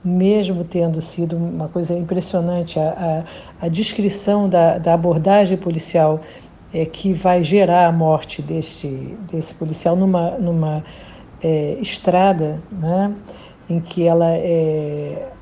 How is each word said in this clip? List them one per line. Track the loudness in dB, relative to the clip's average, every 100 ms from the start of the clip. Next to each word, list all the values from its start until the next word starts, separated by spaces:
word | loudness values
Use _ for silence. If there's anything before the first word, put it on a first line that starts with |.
mesmo | 0 2 4 4 0 -4
tendo | -4 0 0 -2
sido | -6 -6 -4 -2
uma | -4 -6 -6
coisa | -6 -4
impressionante, | -4 -2 -4 -2 -2 -2 -2 -4 -2
a, | -2 -2 -4 -4 -6 -16 -20 -8
a, | -4
a |
descrição | -2 -4 -2 -2 -2 0 0 2
da, | 4 4 4
da | 2 2
abordagem | 2 2 4 4 4 0
policial, | -2 -4 0 2 2 0 -6 -20 -20 -20 -10
é, | -6 -6
que | -4 -2
vai | 0 2 2
gerar | 4 4 4 6 4
a |
morte | 4 2 2 -2 -12
deste, | -6 -6 -6 -10 -10 -8 -10 -12 -10
desse | -8 -8
policial | -8 -8 -2 0 2
numa, | 2 2 0
numa, | -2 -2 0 0 -4 -8 -20 -20 -20 -20 -6
é, | -2 0 -2 -4
estrada, | -6 -2 2 4 4 4 -2 -4 -10
né, | -6 -2 0 0 -4 -14 -20 -20 -20 -4
em | -4
que | -4 0 2
ela | 4 2
é | 0 0 0 0 -2 -4 -6 -8 -10 -12 -16